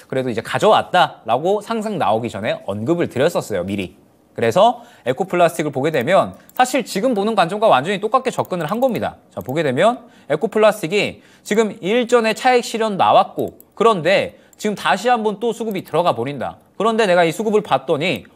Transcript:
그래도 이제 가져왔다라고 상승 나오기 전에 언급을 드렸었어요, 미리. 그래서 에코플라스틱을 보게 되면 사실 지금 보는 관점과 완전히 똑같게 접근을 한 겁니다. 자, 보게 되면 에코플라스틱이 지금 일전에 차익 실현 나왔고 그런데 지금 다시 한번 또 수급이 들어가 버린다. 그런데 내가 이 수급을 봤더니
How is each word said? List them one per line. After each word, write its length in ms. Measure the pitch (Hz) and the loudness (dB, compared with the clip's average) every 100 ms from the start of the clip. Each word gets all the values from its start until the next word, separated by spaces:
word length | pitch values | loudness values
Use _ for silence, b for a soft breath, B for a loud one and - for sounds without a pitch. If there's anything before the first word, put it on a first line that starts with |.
| - | -6
그래도 220 | 131 127 | -4 -4
이제 120 | 110 | -4
가져왔다라고 1200 | - 131 202 131 - 180 151 - 110 127 175 208 | -4 0 4 4 2 2 2 -2 -4 -2 0 -2
상승 360 | 202 226 214 180 | -4 -6 -6 -2
나오기 320 | 101 113 120 | 0 0 -2
전에 320 | 101 117 - - | -6 -6 -6 -6
언급을 440 | 104 120 175 139 | -6 -2 -2 -2
드렸었어요, 540 | 117 160 180 - 95 | 0 0 0 -4 -4
미리. 340 | 92 101 90 - _ _ _ | -4 -4 -6 -12 _ _ _
그래서 500 | - 117 180 233 247 B B - | -2 0 4 4 2 B B -4
에코플라스틱을 680 | 254 185 175 165 170 151 | -4 -2 2 2 0 -4
보게 200 | 131 156 | -4 -2
되면 440 | 151 123 185 101 B B | -2 2 2 0 B B
사실 320 | - 254 277 - | -2 0 0 -4
지금 280 | - 262 | -2 -2
보는 220 | 202 208 208 | 0 0 0
관점과 320 | 165 208 214 | 0 2 2
완전히 320 | 127 160 202 | 4 2 -4
똑같게 320 | 214 254 240 | -2 -2 -2
접근을 360 | 147 - 180 151 | -4 -4 -6 -4
한 120 | 220 | -2
겁니다. 380 | 262 160 92 - _ | -2 -2 -4 -8 _
자, 80 | 101 | -14
보게 220 | 95 151 | -6 -2
되면 440 | 147 127 214 254 B B - | -2 2 2 0 B B -6
에코플라스틱이 920 | 151 220 220 214 208 156 202 120 - b b | -2 -2 2 2 2 -2 -2 -2 -6 b b
지금 340 | - 214 214 - | -2 0 0 -2
일전에 520 | 180 240 240 240 220 | -2 -2 2 2 2
차익 300 | 208 254 247 | 0 2 2
실현 340 | 233 214 220 185 | 0 -2 -2 2
나왔고 640 | 107 156 196 - 104 - _ - | 4 4 2 -2 -8 -8 _ 0
그런데 640 | 226 196 156 185 92 b b - | 2 2 2 2 0 b b -8
지금 180 | 214 196 | -6 -2
다시 340 | 156 196 240 | -2 0 0
한번 300 | 240 214 202 | 0 0 -2
또 120 | 240 | -4
수급이 320 | 220 226 196 | -4 -6 -8
들어가 320 | - 156 175 117 | -4 0 0 -2
버린다. 420 | 131 139 90 - _ - | -4 -6 -10 -10 _ -4
그런데 280 | 220 220 202 | -2 0 2
내가 180 | 175 | 4
이 80 | 170 | 2
수급을 300 | 160 220 208 | 0 0 -2
봤더니 640 | - 131 - 147 175 110 - | 0 -2 0 -2 -2 -4 -10